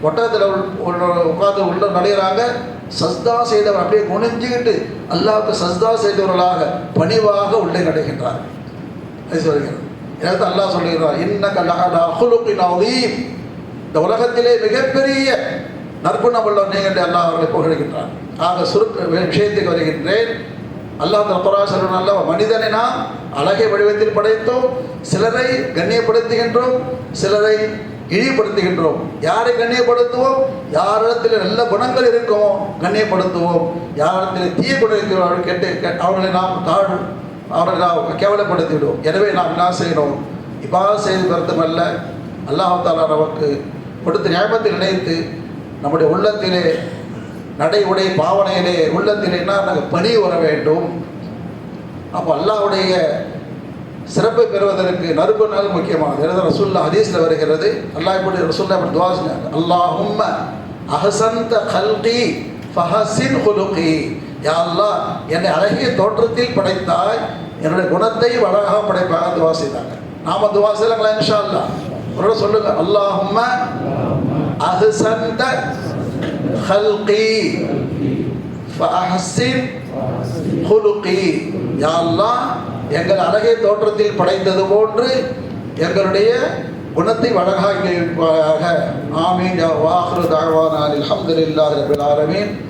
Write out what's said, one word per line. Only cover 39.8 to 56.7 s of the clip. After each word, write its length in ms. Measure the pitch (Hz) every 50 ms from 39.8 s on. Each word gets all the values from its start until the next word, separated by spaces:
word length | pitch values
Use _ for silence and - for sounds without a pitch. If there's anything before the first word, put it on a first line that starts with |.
| 175 170 160 151 147 147 139 139 - - - - - - - - -
இபாதத் 400 | - - 180 190 202 214 208 202 202
செய்து 220 | 190 190 185 180
வருத்தமல்ல, 520 | 175 165 165 165 156 160 165 160 165 170 170 165 170 - - - - - - - - - - -
அல்லாஹ் 340 | 139 160 190 180 180 180 175
தஆலா 220 | 175 165 165 160 151
நமக்கு 560 | 156 151 156 151 - 156 156 147 143 143 143 - - - - - - - -
கொடுத்த 260 | - 160 - - 196
நியாமத்தை 420 | 165 175 202 220 226 226 220 208
நினைத்து 440 | 180 - 185 190 190 185 - 170 165 165 160 - - - - - - - - - - -
நம்முடைய 300 | - 143 156 160 160 151
உள்ளத்திலே, 680 | 160 190 202 208 208 208 196 190 180 180 170 160 160 170 170 - - - - - - - - - - - - - - -
நடை 260 | 147 160 185 208 202
உடை 220 | 185 190 190 190
பாவனையிலே, 840 | 190 185 190 156 165 190 202 196 185 185 180 180 180 175 170 160 151
உள்ளத்திலே 460 | 151 175 196 208 208 208 208 185 175 175
என்ன 160 | 175 190 196
நாங்கள் 380 | 202 196 185 175 156 - -
பணி 260 | - 170 180 220 233 220
வர 180 | 202 180 175
வேண்டும். 720 | 165 160 156 151 139 - 151 156 165 - - 170 - - - - - - - - - - - - - - - - - - - - - - -
அப்போ 240 | - - 185 220 214
அல்லாஹ்வுடைய 640 | - 165 202 214 214 202 202 190 190 190 185 185 180 160 151 143 139 - - - - - - - - - - - - - - - - -
சிறப்பை 420 | - - - 185 226 233 233 240
பெறுவதற்கு 680 | - 202 196 196 196 190 190 185 185 180 175 170 165 160
நறுக்குணங்கள் 580 | 151 170 214 214 208 220 208 - 196 202 202
முக்கியமானது. 520 | - - - - 175 156 151 143 - 135 147
எனவே 180 | 160 185 185 180 160
ரசூலுல்லாஹ் 360 | 151 - 202 196